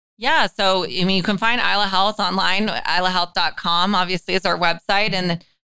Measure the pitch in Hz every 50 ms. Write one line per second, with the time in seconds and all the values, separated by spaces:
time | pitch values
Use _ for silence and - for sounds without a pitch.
0 | _ _ _ - 226 269 - 302 220 185 - - 196 190 190 185 170 - 127 180
1 | 180 190 190 185 170 214 202 - 220 226 240 240 - 185 196 202 208 196 190 185
2 | 196 214 208 - 202 180 185 196 175 175 185 202 214 202 127 120 - - 170 180
3 | 185 185 185 180 175 170 - 180 170 151 - - - 175 170 175 185 202 208 180
4 | 185 180 185 175 - 190 185 185 - 180 170 170 175 170 170 170 - - 196 202
5 | 214 214 196 185 180 175 170 170 - _ _ _ _